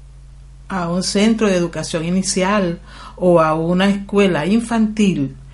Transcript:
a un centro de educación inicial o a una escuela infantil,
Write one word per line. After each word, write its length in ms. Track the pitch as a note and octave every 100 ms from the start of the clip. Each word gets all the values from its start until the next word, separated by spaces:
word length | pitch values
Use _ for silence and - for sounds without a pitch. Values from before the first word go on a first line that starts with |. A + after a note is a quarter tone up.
| - - - - - - -
a 180 | F#3+ E3+
un 140 | F3+
centro 460 | F3+ G3+ G#3+ A3 G#3+
de 80 | F3+
educación 500 | E3+ D#3 D#3 E3 E3
inicial 760 | F#3 F#3 F#3 F#3 G#3 F3+ E3+ - - - -
o 260 | F3+ E3+
a 140 | D#3 D#3+
una 340 | E3 F3+ G3
escuela 560 | G3+ G3+ G3+ G3 D#3 D#3+
infantil, 920 | A3+ A3+ A3+ G#3+ G#3+ G3+ D3+ C3+ - -